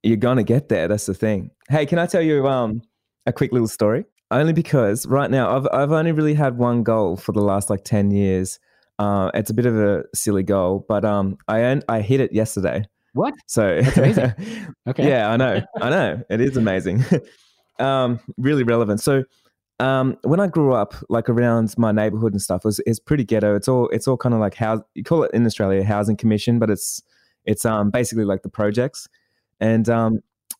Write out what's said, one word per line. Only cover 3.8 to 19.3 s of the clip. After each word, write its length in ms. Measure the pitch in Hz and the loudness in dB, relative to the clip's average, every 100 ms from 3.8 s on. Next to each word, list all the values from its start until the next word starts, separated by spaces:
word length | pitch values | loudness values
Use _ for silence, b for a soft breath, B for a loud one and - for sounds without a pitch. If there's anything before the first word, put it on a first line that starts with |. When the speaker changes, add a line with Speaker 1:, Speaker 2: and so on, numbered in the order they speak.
| 107 127 226 _ - | 0 0 -4 _ -4
Speaker 1:
Only 220 | 127 160 | 0 2
because 520 | 165 156 143 104 113 - | 0 2 2 2 0 0
right 220 | 135 131 | 0 2
now 280 | 131 101 131 | 0 2 0
I've, 100 | 139 | 0
I've 180 | - 143 | 0 0
only 220 | 160 165 | 0 0
really 220 | 156 151 151 | 0 2 2
had 220 | 135 120 | 0 0
one 260 | 120 120 | 0 2
goal 340 | 113 113 95 92 | 2 2 0 -2
for 160 | - | -2
the 80 | 104 | 0
last, 280 | 101 98 - | 2 0 -2
like, 140 | 98 | -6
ten 280 | - 104 101 | -2 0 2
years. 480 | 101 98 92 92 - _ _ _ - | 2 2 0 -2 -8 _ _ _ -6
Uh, 340 | 104 101 92 | -2 0 0
it's 160 | - 107 | -2 -2
a 40 | |
bit 120 | 113 120 | 0 0
of 120 | 110 | 2
a 260 | 104 90 - | 2 0 -4
silly 300 | - 110 98 | -6 -2 0
goal, 420 | 95 98 90 98 - | 0 0 0 -2 -2
but, 160 | 104 104 | -2 0
um, 320 | 101 98 - - | 0 -2 -4 -4
I 140 | 110 | 0
earned, 240 | 123 139 - | 0 -2 -2
I 140 | 113 | -4
hit 180 | 107 135 | 0 0
it 140 | 117 | 2
yesterday. 500 | 107 110 101 90 73 104 _ _ | 0 -2 -2 -2 -4 -8 _ _
Speaker 2:
What? 200 | 131 247 - - | -4 -4 -6 -6
Speaker 1:
So 340 | 117 101 82 | 0 2 2
Speaker 2:
That's 140 | 131 170 | 2 4
amazing. 360 | 135 202 127 110 214 226 175 - | 4 2 0 -4 -10 -12 -14 -12
Speaker 1:
<laughs> 120 | 123 | -8
Speaker 2:
Okay. 200 | 135 143 | -2 2
Speaker 1:
Yeah, 220 | 127 107 | 2 2
I 60 | 120 | 0
know. 240 | 127 104 - | 0 0 -4
Speaker 2:
<laughs> 100 | 110 | -6
Speaker 1:
I 80 | 117 | -2
know. 320 | 175 110 90 - | 0 -2 -4 -4
It 120 | 98 | 0
is 160 | 135 131 | 0 0
amazing. 480 | 107 92 87 104 127 | 0 0 -2 -2 0
<laughs> 40 | 170 b b b b _ - | 0 b b b b _ -4
Um, 400 | 135 135 123 117 - - | -2 0 0 -4 -8 -4
really 260 | 131 147 | 0 0
relevant. 360 | 117 117 107 104 | 2 2 2 0
So, 240 | - 135 131 | 2 0 -2